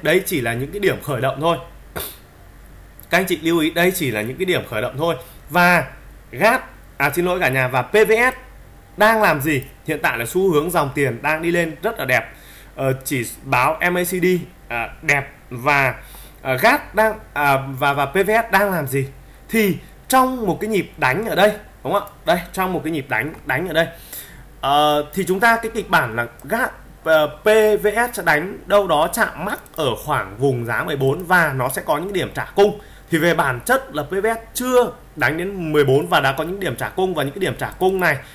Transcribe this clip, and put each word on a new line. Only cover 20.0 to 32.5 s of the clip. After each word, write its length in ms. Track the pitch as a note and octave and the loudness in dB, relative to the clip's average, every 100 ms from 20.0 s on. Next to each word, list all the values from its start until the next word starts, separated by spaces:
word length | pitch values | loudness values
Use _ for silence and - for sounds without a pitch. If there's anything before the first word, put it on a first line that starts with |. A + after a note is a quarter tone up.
| - | 2
trong 380 | C4 B3+ B3+ G3+ | 4 4 0 -2
một 120 | C#3+ | -2
cái 80 | G#3+ | -2
nhịp 220 | G3 - - | -2 -2 -2
đánh 280 | C3 D#3 A3 | -2 0 -2
ở 100 | D#3+ | 2
đây, 160 | G#3 - - - | 2 2 -10 -12
đúng 100 | C3 | -4
không 100 | G3 | -2
ạ? 80 | - - D#3 | -4 -4 -2
Đây, 140 | F3 - | 0 -2
trong 200 | F#3 F#3 | -4 -4
một 80 | E3 | -4
cái 80 | D3+ | -4
nhịp 140 | D#3+ C3+ | -6 -4
đánh, 240 | B2 C#3+ - - | -4 -4 -8 -6
đánh 220 | C3 F3+ | -4 -2
ở 60 | |
đây. 140 | D#3+ D#3+ - - - - - - - | -2 -2 -6 -16 -16 -16 -20 -20 -6
Ờ, 440 | C3+ C#3+ D3+ D3 C#3+ | 0 4 4 2 -2
thì 120 | F#3+ F3+ | -4 -2
chúng 120 | F#3+ | 2
ta 180 | A#3 A3+ | 2 2
cái 100 | A3+ | -2
kịch 160 | A3+ F#3 | -6 0
bản 260 | F3 B2 A2+ | 0 0 -4
là 120 | A#2+ - | -6 -10
gat, 280 | C#3 A3+ B3+ - - - | -6 -2 -2 -6 -20 -6
ờ, 240 | F#3+ D#3 D3 | 2 2 2
P 180 | - G#3+ A3 G#3+ G#3 | 0 4 6 6 4
V 40 | G3+ | 2
S 280 | G#3 B3 G#3 | 0 -2 -2
sẽ 80 | |
đánh 340 | E3+ D3+ F#3+ - - | 0 0 -2 -8 0
đâu 220 | G3+ F#3+ | 2 4
đó 220 | D3+ E3 | 2 2
chạm 320 | A#3 G3+ C#3 G3 | 0 -2 -4 -8
mắc 140 | A3+ - - | -8 -8 -4
ở 200 | C#3 A2 - | -2 -2 -2
khoảng 320 | C3+ F#2+ G#2 | -2 -4 -2
vùng 280 | C3+ A#2+ A#2 | 0 0 -2
giá 180 | A2+ | -4
mười 120 | F3 C#3 | -4 -2
bốn 300 | C3+ E3 F3 | 0 -2 2
và 280 | F3+ D#3 | 2 2
nó 160 | C3+ C3+ | 0 -4
sẽ 120 | F3 - | -4 -2
có 120 | D3+ | -2
những 160 | F#3 | -2
điểm 180 | F#3+ A#2 C#3 | -4 -4 -6
trả 100 | - | -2